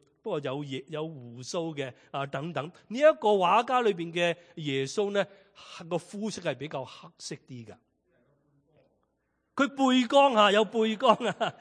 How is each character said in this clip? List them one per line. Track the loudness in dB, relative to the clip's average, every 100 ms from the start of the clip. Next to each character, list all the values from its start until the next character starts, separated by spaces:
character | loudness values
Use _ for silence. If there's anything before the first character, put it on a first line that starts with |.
| _ _
不 | -6
過 | -6
有 | -4 -6 -8
嘢， | -10 -10
有 | -10 -10
鬍 | -12 -16 -16 -8
鬚 | -6 -6 -8
嘅， | -10 -12 _
啊， | -8 -6
等 | -6 -6
等。 | -8 -8 -14 _
呢 | 4
一 |
個 | 4 4 2
畫 | 2 4 4
家 | 2 2
裏 | 2
邊 | -2 -4
嘅 | -2 -2 -2 -10 -10
耶 | -4 -4 -2
穌 | -2 -2
呢， | -2 -4 -8 _ -20 -20 -18 -6
個 | -6
膚 | -6 -10 -8
色 | -6
係 | -6 -6
比 | -8
較 | -10
黑 | -12 -16 -20 _
色 | -14 -14 _
啲 | -18 -18
㗎。 | -20 _ _ _ _ _ _ _ _ _ _ _ _ _ _ _ _ _ -2
佢 | -2
背 | 2 4 4 4
光 | 6 6
啊， | 6 6
有 | 4 2
背 | 0 -2 2
光 | 4
啊。 | 4 2 -4 -6 -6